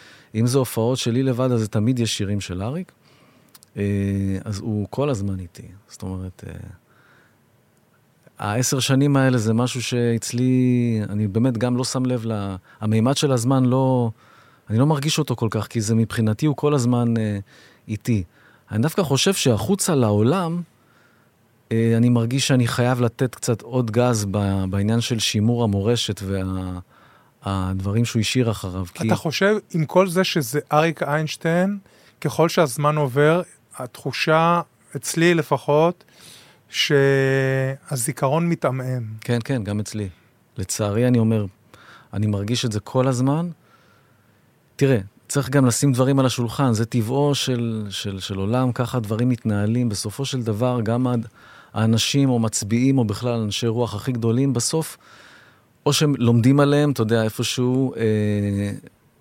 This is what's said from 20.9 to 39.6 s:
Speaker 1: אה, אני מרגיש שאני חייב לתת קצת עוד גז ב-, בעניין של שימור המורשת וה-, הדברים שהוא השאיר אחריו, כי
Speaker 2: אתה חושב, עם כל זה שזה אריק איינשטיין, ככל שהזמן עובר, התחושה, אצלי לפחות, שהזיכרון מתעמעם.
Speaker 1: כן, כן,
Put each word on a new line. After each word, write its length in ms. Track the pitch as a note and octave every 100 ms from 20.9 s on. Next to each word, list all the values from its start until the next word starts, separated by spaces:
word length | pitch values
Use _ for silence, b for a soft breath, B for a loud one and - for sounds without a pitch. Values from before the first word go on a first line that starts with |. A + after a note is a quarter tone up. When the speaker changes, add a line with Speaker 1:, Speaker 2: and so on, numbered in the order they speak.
| b b b b b _ _ -
Speaker 1:
אה, 220 | A2+ A2+ A2+
אני 120 | A#2+
מרגיש 380 | A#2+ A2+ C3+ -
שאני 200 | C3 A#2+
חייב 340 | - B2 B2+
לתת 340 | A#2+ - C3 -
קצת 260 | - A2+
עוד 300 | - B2+ A#2
גז 340 | A2+ B2 A2+ G2+
ב-, 320 | G#2 G2 G2 F#2+
בעניין 320 | G2 G#2 A2+
של 180 | A#2 A2+
שימור 440 | - A2 A2 A#2+
המורשת 580 | A2+ G2+ G2+ A#2+ - G2 G2
וה-, 540 | G2 F#2+ F#2 F#2 F2+ - b b b b b
הדברים 600 | G2 F#2+ F#2 F#2 G2 G#2+ A#2+
שהוא 140 | A#2
השאיר 320 | G#2 B2+ A#2
אחריו, 340 | G2+ F#2+ F2+ F2+
כי 140 | - -
Speaker 2:
אתה 80 | F3
חושב, 400 | E3 - G3 G#3+ -
עם 120 | E3+ D3
כל 220 | F3+ F#3+
זה 160 | E3+
שזה 360 | F#3 F3 A#2 C#3+ -
אריק 300 | D3+ E3 D3+
איינשטיין, 720 | C#3+ D3+ D#3 - E3 E3+ F#3+ G3+ - b b b
ככל 280 | D3 - E3
שהזמן 480 | - D#3 D3+ D3 D3+
עובר, 440 | C#3 C3 D3+ E3+ F3 - _ -
התחושה, 840 | B2+ - C#3 - - D#3 E3 E3+ - _ _ C#3+
אצלי 380 | - - E3+
לפחות, 720 | E3+ C#3+ C3+ - D3 E3+ F3 _ B B B B B B
שהזיכרון 1800 | - - C#3+ C#3 C3+ C3+ C3+ C3+ C3+ C3 C3+ - C#3 C3 - C3+ D#3 E3+
מתעמעם. 540 | E3+ C#3+ C3 B2+ B2+ A2 A2
Speaker 1:
כן, 180 | - A#2+
כן, 200 | A#2 C3